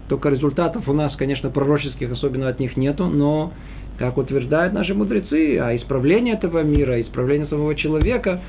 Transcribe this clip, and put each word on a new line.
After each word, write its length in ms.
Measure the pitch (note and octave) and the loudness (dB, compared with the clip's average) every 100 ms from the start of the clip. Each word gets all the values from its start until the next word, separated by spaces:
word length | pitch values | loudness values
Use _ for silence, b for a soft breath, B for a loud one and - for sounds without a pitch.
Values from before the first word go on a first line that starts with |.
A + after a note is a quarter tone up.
| - | -4
Только 200 | C#3 D3 | -2 0
результатов 600 | C3+ D3 C3+ E3+ A3+ C3+ | 2 2 0 0 -2 -2
у 40 | |
нас, 240 | D3 D3 - | 0 0 -2
конечно, 340 | C3+ C#3 A2 | -4 -2 -2
пророческих 640 | C#3 C3+ D3 C#3+ B2 B2 | 0 2 2 0 -6 -6
особенно 360 | A#2+ C#3 C3 C3 | -4 -2 -2 -2
от 120 | B2+ | -2
них 160 | B2+ - | -2 0
нету. 300 | C3+ D3 F3+ | 0 0 0
Но, 460 | D3 C#3+ D3+ E3+ B B B B - | 2 2 2 -2 B B B B -6
как 200 | B2+ B2+ | -2 -2
утверждают 540 | C3 C3+ B2 D3+ F3+ | 0 -2 2 2 2
наши 220 | G3+ F3+ | 0 0
мудрецы, 640 | G3+ G#3 A3 - D3+ D#3 G#2 | 0 0 0 0 2 2 2
а 180 | B2 A#2+ | 0 -2
исправление 580 | - C3 C3+ G3+ A#3+ | -2 0 4 4 2
этого 280 | G#3+ F#3 E3 | 0 0 0
мира, 380 | D3+ D3 C3 B2 | 2 4 4 0
исправление 460 | A2 B2+ B2+ D3 D3 | -2 -2 0 0 0
самого 260 | D3+ D3+ | -2 0
человека 680 | D3+ D3+ D#3 E3 B3 G3+ F3+ | 0 0 2 2 2 0 -2